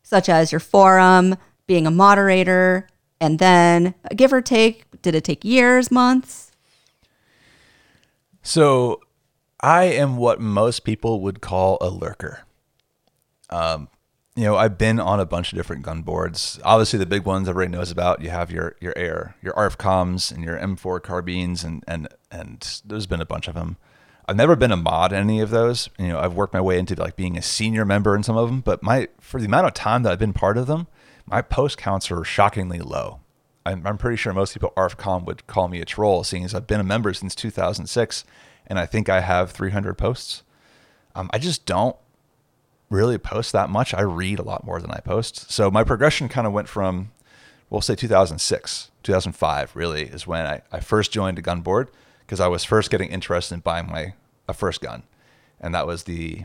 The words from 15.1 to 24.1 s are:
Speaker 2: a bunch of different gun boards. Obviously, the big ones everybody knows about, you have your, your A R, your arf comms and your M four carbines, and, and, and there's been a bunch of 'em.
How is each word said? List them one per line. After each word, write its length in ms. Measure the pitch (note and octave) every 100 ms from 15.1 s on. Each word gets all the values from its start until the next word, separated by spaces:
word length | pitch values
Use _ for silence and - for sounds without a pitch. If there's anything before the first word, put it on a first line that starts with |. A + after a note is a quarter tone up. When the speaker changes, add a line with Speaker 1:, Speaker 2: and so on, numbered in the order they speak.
| G2+
Speaker 2:
a 60 | F2
bunch 260 | F2 F2
of 40 | F2+
different 260 | E2+ D2
gun 200 | D#2 E2
boards. 560 | E2 E2+ E2+ E2 - -
Obviously, 340 | - A2+ A2 G#2
the 80 | F2
big 180 | G2+
ones 240 | F#2+ F#2+ F#2+
everybody 260 | F2+ F2+
knows 160 | F2 D2+
about, 300 | E2+ F2+ D2+
you 100 | E2
have 200 | F2 E2+
your, 260 | E2+ E2 -
your 120 | F2 -
A 120 | F2
R, 260 | E2 F2 -
your 120 | F2+
arf 240 | - G2+ -
comms 540 | F#2+ F#2 F2+ F2+ -
and 100 | -
your 160 | E2 E2+
M 160 | G2
four 260 | F#2 F#2 F2+
carbines, 640 | - F2+ F2 F2+ F2 F2
and, 200 | E2 D#2+ -
and, 220 | E2+ C#2+ _ _
and 500 | E2+ - - - -
there's 220 | G#2 G#2+ F#2+
been 140 | F2
a 60 | D#2+
bunch 200 | D#2+ E2
of 100 | E2
'em. 200 | E2+ F2 _ _ _